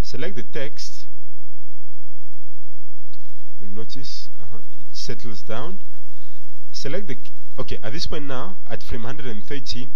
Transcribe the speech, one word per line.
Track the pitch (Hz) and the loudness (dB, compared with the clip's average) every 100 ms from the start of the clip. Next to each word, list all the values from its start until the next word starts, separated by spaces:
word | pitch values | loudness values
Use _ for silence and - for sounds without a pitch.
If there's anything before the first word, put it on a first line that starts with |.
Select | - - 240 - | -2 -2 0 0
the | |
text. | - 156 135 - - - - - - - - - - - - - - - - - - - - - - - - - - - - - | 0 0 0 0 0 0 0 0 0 0 0 0 0 0 0 0 0 0 0 0 0 0 0 0 0 0 0 0 0 0 0 0
You'll | 101 | 0
notice, | 101 117 139 139 - - - | 2 2 2 0 0 0 0
uh-huh, | - - | 0 0
it | - - - - | 0 0 0 0
settles | - 120 120 104 | 0 0 0 0
down. | - 110 131 196 - - - - - - - - - | 0 0 0 0 0 0 0 0 0 0 0 0 0
Select | - 135 170 208 | 0 0 0 0
the, | - - - - - | 0 0 0 0 0
okay, | 127 123 | 0 0
at | 110 | 0
this | 139 - | 0 0
point | 170 | 0
now, | 143 127 160 196 - | 0 0 0 0 0
at | 113 | 0
frame | - 123 | 0 0
hundred | 117 143 131 | 0 0 0
and | 107 | 0
thirty | - 143 127 123 127 | 0 0 0 0 0